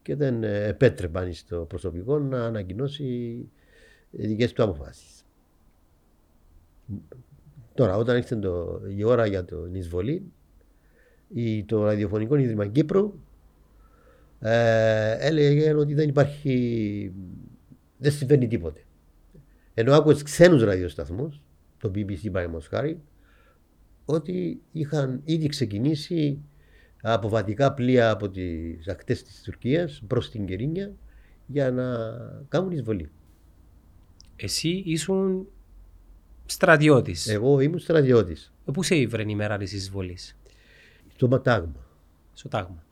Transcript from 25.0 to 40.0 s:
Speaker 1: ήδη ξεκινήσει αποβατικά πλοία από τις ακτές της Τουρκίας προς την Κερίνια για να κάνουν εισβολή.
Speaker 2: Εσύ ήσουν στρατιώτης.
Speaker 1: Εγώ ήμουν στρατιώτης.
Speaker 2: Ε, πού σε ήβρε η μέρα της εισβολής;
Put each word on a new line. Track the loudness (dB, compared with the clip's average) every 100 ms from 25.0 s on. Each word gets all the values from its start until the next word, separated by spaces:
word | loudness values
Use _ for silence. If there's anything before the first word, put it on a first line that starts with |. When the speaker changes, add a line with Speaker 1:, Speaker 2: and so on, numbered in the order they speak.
| -2 -4 -2
Speaker 1:
ήδη | 0 0
ξεκινήσει | -2 -4 0 0 -2 -4 -2 -2 -2 -12 _ _ _ _ _
αποβατικά | -2 0 2 0 -2 0 0
πλοία | 2 2 4 4
από | 2 -4
τις | -6 -6 -6 -8 -10 -10
ακτές | -10 -4 -6
της | -6 -18
Τουρκίας | -16 -8 -2 -2 -2 -10 -2
προς | -2 -2
την | -8 -6
Κερίνια | -4 -4 -4 -8 -12 -20 -20 -20 -20 -6
για | 0 0
να | 0 -2 -4 -6 -10 -14 -16 -4
κάνουν | -2 -2
εισβολή. | -4 -4 -4 -6 -16 _ _ -20 -20 -20 -20 -20 -20 _ _ -20 -12
Speaker 2:
Εσύ | -6 -4 -2 -4 -4
ήσουν | -4 0 0 0 -2 -6 -20 -20 -20 -20 -20 -20 -20 _ -20 -14
στρατιώτης. | 0 6 6 8 6 4 -6 -2
Speaker 1:
Εγώ | 0 4 4
ήμουν | 2 -2
στρατιώτης. | 2 4 6 4 4 -6 -14 _ -6
Speaker 2:
Ε, |
πού | -4
σε | 0 2
ήβρε | 2 -2 -4
η | -2
μέρα | -2 -4
της | -6
εισβολής; | -8 -8 -8